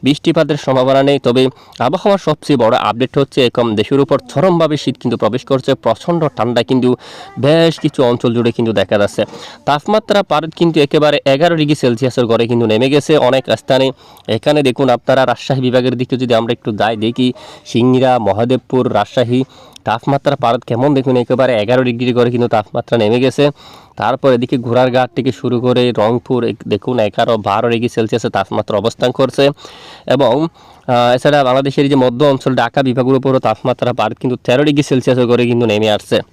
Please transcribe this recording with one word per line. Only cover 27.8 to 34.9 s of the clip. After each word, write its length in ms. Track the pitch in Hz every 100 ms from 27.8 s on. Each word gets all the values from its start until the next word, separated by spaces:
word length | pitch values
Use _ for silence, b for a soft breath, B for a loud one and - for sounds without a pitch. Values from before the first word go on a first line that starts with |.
| 117
সেলসিয়াসে 420 | - 113 120 120
তাপমাত্রা 480 | 104 98 110 104 107
অবস্থান 320 | 110 - 123
করছে। 400 | 123 131 - 143 143 B B B B -
এবং, 280 | 131 131 127
আহ, 720 | 165 _ - - - 123 120
এছাড়া 300 | 123 - 143
বাংলাদেশের 400 | 131 131 139 135
এই 60 | 139
যে 60 | 139
মধ্য 280 | 127 120
অঞ্চল 300 | 147 135 -
ঢাকা 280 | 123 117 -
বিভাগের 320 | 135 123 127
উপরও 240 | 135 135 131
তাপমাত্রা 540 | 117 107 131 120 123
পারদ 220 | 120 107 113
কিন্তু 160 | 135 123
তেরো 200 | - 127
ডিগ্রি 180 | 147 143
সেলসিয়াসের 440 | 143